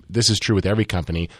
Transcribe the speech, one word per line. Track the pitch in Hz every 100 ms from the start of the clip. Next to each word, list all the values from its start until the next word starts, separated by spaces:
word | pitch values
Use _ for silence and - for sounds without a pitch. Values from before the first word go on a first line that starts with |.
| -
this | 95 110
is | 107
true | - 101
with | 92
every | 110 107
company, | 92 78 85 85